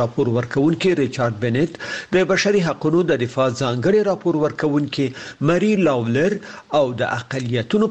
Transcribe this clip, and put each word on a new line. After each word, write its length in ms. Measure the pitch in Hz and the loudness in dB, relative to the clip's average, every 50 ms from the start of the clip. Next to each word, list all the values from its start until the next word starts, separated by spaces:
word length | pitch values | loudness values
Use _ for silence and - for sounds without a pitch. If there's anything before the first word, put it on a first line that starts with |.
راپور 300 | 120 120 - - 139 120 | 0 0 0 0 0 0
ورکوونکي 580 | 113 120 117 117 - 139 139 160 165 160 - 185 175 156 | 0 0 -2 -2 0 2 2 2 2 2 2 2 2 2
ریچارډ 400 | 135 120 - 135 123 120 110 104 120 | 0 -2 0 -2 -2 -2 -2 -2 -2
بنت، 340 | 120 117 131 165 165 - - - - - - - - - | 0 0 0 0 -2 -4 -8 -12 -10 -10 -12 -4 0 0
د 100 | 180 185 180 | 2 2 2
بشري 300 | 190 180 - 202 202 202 170 | 2 2 2 2 2 2 2
حقوقو 380 | 160 139 - - 151 160 175 180 156 | 0 -2 -2 0 0 2 2 2 2
د 100 | 156 120 | 0 0
دفاع 240 | 120 120 - 135 131 131 | -2 -2 0 0 0 0
ځانګړي 520 | 117 123 135 123 120 123 113 175 196 214 208 202 | 0 0 -2 -2 -2 0 2 2 2 4 2 2
راپور 300 | 180 - - 175 160 151 | 0 0 0 -2 0 0
ورکوونکي 680 | 151 147 - - - 151 143 147 147 135 - - 139 123 127 - - - - - 135 151 | 0 -2 0 -2 -2 0 2 0 0 -2 -2 -2 -2 -2 -4 -8 -14 -16 -8 -2 0 0
مری 200 | 170 180 196 214 214 190 180 | 2 2 2 2 2 2 2
لاولر 500 | 151 135 123 113 117 120 135 160 202 208 - - - - - - - - 151 | 2 2 0 0 0 0 2 2 0 0 -4 -6 -12 -18 -18 -8 -2 2 2
او 20 | 139 123 123 107 | 2 2 0 -2
د 120 | 120 - 110 120 | -4 -4 -4 -6
اقلیتونو 680 | - - 135 135 127 117 123 120 110 - - 208 220 220 | -6 -6 -6 -6 -4 -2 -2 -2 -2 0 0 2 2 2